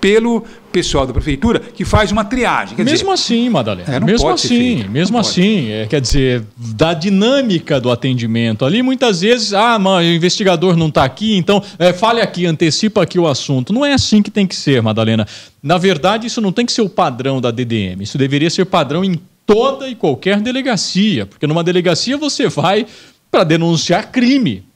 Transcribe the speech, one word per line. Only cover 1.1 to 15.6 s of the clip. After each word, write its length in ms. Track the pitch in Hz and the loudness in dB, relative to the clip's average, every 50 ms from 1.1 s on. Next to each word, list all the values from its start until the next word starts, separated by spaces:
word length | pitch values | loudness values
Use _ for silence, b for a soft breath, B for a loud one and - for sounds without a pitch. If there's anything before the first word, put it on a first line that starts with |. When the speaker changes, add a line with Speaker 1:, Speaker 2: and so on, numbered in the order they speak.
| 120 | -2
Speaker 1:
prefeitura, 460 | - - 156 143 135 - 226 226 - | -4 -2 -2 -4 0 0 0 0 0
que 240 | - - - - 190 | -2 -6 -10 -8 -6
faz 280 | - - 208 214 208 | 0 0 2 2 2
uma 120 | 208 220 220 | 0 -2 -2
triagem. 520 | 208 - 247 240 196 156 123 104 95 104 | -2 -2 -2 0 0 0 -2 -2 -4 -4
Quer 80 | 135 208 | -2 -2
Speaker 2:
Mesmo 280 | 247 302 349 370 392 | 0 0 0 0 -2
Speaker 1:
dizer, 20 | 381 | -2
Speaker 2:
assim, 360 | 339 - - 240 233 240 254 | -2 -2 0 0 0 0 2
Madalena, 460 | 226 156 123 107 104 90 90 - 135 | 0 0 0 -2 -4 -6 -6 -4 -2
Speaker 1:
é, 40 | 131 | 0
não 60 | 185 | 0
Speaker 2:
mesmo 220 | 160 202 240 - 151 | 2 2 2 2 0
Speaker 1:
pode 140 | 359 320 | 0 -2
ser 60 | - - | -2 0
Speaker 2:
assim, 280 | 247 240 240 254 240 | 0 0 0 0 0
Speaker 1:
feito, 160 | 151 104 95 | -2 -4 -4
Speaker 2:
mesmo 260 | 104 135 175 185 220 240 | -2 -2 -2 0 0 0
Speaker 1:
não 60 | 202 | -2
pode. 180 | - - - | -2 0 0
Speaker 2:
assim, 300 | 180 202 220 202 139 110 | 2 2 2 0 -2 -2
é, 160 | 107 107 110 107 | -4 -4 -4 -2
quer 120 | 160 151 | -2 -2
dizer, 440 | 135 - - 143 135 131 123 123 110 104 - | 0 2 2 2 2 2 0 -2 -4 -8 -16
da 380 | - 117 117 110 107 151 160 175 | -14 -12 -10 -2 -2 0 0 0
dinâmica 840 | 160 156 208 202 190 202 233 262 285 269 233 185 160 - - 156 135 | -2 0 0 2 2 2 2 2 2 0 0 -2 -2 -2 0 -2 0
do 100 | 117 123 | 0 0
atendimento 760 | 123 117 - 135 127 123 117 113 113 117 117 117 110 104 127 | -2 0 0 -2 -2 -2 -2 -2 -2 0 0 0 0 0 -2
ali, 180 | 131 175 226 254 | 0 0 0 0
muitas 380 | 254 262 254 262 240 208 165 | 0 0 0 0 0 0 0
vezes, 300 | 170 214 240 247 214 202 196 | 2 2 2 2 0 -2 0
ah, 260 | 196 214 240 233 220 | 0 2 2 2 2
mas 260 | 190 190 190 180 170 | 2 2 2 2 2
o 40 | 170 | 2
investigador 640 | 170 165 160 180 170 - 214 190 180 165 165 185 175 | 2 2 0 0 0 0 2 2 2 2 2 2 2
não 160 | 165 165 156 | 2 2 2
tá 120 | - 170 147 | 2 2 0
aqui, 320 | 135 - - 208 220 220 | 0 0 -4 -2 0 0
então, 280 | 190 165 - 202 202 202 B B B | 0 2 2 2 0 0 B B B
é, 120 | 170 180 | 2 2
fale 300 | 175 180 214 220 226 233 | 2 2 0 0 2 2
aqui, 240 | 233 233 - 175 175 | 0 -2 -2 -2 -2
antecipa 560 | 175 160 147 180 160 143 - - 214 208 214 | -2 0 0 0 0 0 0 -2 0 0 0
aqui 160 | 170 - - 180 | 0 0 0 0
o 80 | 170 | 2
assunto. 480 | 160 135 - - - 143 131 127 - 196 | 2 0 -2 -2 -2 -2 -2 0 0 0
Não 100 | 240 294 | 0 2
é 100 | 285 285 | 2 2
assim 280 | 254 - - - 214 | 0 0 2 2 2
que 80 | 208 - | 2 2
tem 160 | - 220 202 | 0 -2 -2
que 100 | 180 - | -2 -2
ser, 240 | - - - 139 123 | -4 0 2 2 2
Madalena. 460 | 110 110 110 107 113 110 113 113 110 107 B B B B B B | 2 2 2 2 2 2 2 0 0 -2 B B B B B B